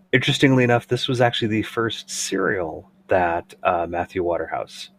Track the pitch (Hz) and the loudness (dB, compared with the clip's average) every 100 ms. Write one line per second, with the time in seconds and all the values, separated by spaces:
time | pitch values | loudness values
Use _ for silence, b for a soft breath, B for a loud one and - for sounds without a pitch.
0 | - 127 135 135 143 131 123 120 - 123 | 0 0 2 4 4 6 4 2 0 -4
1 | - 123 120 - 110 110 101 - 113 - | -2 2 2 2 -2 -2 -2 -2 -4 -4
2 | - - - 190 185 98 82 - - _ | -10 -8 -4 0 0 0 -4 -8 -16 _
3 | - 95 85 85 - - 92 87 82 85 | 0 2 2 0 -6 -4 -2 0 -2 -4
4 | 85 95 85 82 80 65 - - - | -4 -2 -2 -2 -4 -6 -8 -14 -18